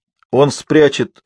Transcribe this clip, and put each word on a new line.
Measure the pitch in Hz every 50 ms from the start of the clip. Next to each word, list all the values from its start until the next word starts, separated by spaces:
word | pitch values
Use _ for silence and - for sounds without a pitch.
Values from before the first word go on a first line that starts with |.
| _ _ _ _ _ _
Он | - 127 143 143
спрячет | - - - - 143 156 151 139 139 - 110 - _ _ -